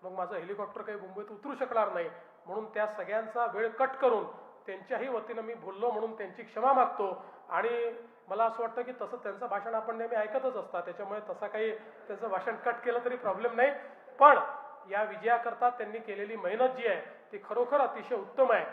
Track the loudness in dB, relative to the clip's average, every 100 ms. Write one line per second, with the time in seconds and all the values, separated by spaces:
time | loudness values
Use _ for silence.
0 | -10 -6 -4 -4 -6 -8 -8 -8 -8 -10
1 | -10 -12 -12 -12 -10 -6 0 2 2 0
2 | -4 -8 -20 -20 -10 -8 -6 -2 -2 -2
3 | -4 -2 -2 -2 0 0 -2 2 0 4
4 | 4 4 0 -10 -20 -18 -14 -12 -6 -4
5 | -2 -4 -6 -8 -8 -10 -12 -2 -2 0
6 | -4 -6 -10 -12 -10 0 4 6 4 2
7 | -2 -2 -10 -20 -2 0 2 0 -2 -4
8 | -16 -20 -8 0 0 2 -4 -4 -8 -6
9 | -8 -6 -8 -8 -4 -4 -2 -4 -2 -4
10 | 0 0 0 0 -2 -4 -4 -6 -6 -8
11 | -8 -8 -6 -6 -4 -2 -2 -2 -10 -20
12 | -12 -8 -2 -2 -2 -2 -2 0 0 0
13 | 0 -2 -2 0 -2 4 4 2 -10 -18
14 | -20 10 12 12 6 -6 -12 -16 -4 -2
15 | -2 0 2 4 2 2 2 2 -6 -8
16 | -8 -8 -6 -4 -4 4 2 4 0 0
17 | -4 -16 -16 -16 -6 -2 2 4 2 0
18 | -4 -4 -4 2 6 6 2